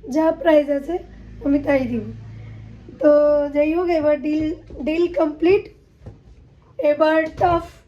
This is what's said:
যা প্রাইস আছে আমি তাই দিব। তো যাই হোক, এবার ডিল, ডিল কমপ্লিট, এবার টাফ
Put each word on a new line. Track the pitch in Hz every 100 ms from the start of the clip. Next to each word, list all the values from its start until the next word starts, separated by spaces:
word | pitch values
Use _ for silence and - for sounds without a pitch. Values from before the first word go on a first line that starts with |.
| - 277
যা | 320 320
প্রাইস | 339 302 285
আছে | 285 294 349 - - - - 285
আমি | 285
তাই | - 277
দিব। | 247 233 208 - - - - - - - - -
তো | 294 294 294 294 294
যাই | 285 302
হোক, | 330 359
এবার | 330 302 302 302
ডিল, | 311 311 349 - - 285
ডিল | 320 349 -
কমপ্লিট, | 320 - 339 415 - - _ _ - - - - - - _ - 294
এবার | 294 311 320 320 -
টাফ | 359 339 330 -